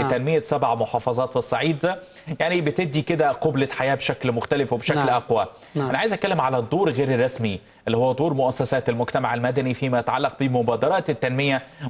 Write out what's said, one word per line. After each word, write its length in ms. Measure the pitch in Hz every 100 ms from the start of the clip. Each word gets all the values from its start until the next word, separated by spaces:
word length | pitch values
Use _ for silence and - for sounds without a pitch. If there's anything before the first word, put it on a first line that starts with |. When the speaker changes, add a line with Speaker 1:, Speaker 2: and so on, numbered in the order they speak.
| 139
Speaker 1:
لتنمية 340 | 127 143 156
سبع 320 | - 143 131 117
محافظات 540 | 110 117 127 120 127
في 60 | 127
الصعيد، 600 | - 120 156 151 175 185 - - - 156
يعني 220 | 160 180
بتدي 400 | 151 185 170 151
كده 300 | - 160 147
قبلة 360 | - 160 135 135
حياة 240 | - 135 135
بشكل 360 | - 131 123
مختلف 420 | 117 - 143 123
وبشكل 240 | 120 - 147
Speaker 2:
نعم. 100 | 135
Speaker 1:
أقوى. 380 | 120 - 110 92 - - 151
Speaker 2:
نعم. 140 | 131
Speaker 1:
أنا 80 | 135
عايز 160 | 220
أتكلم 280 | 190 190 165
على 160 | 131 131
الدور 320 | 110 170 165
غير 260 | 120 131 120
الرسمي 440 | 127 - 110 92 - - 113
اللي 100 | 113
هو 140 | 131
دور 200 | 127 165
مؤسسات 560 | 135 131 - 127 131 123
المجتمع 440 | 117 117 139 120
المدني 400 | 120 123 135 127
فيما 260 | 120 135 120
يتعلق 340 | 117 127 139 -
بمبادرات 720 | 135 123 117 117 139 185 -
التنمية، 540 | 131 127 131 143 131 - -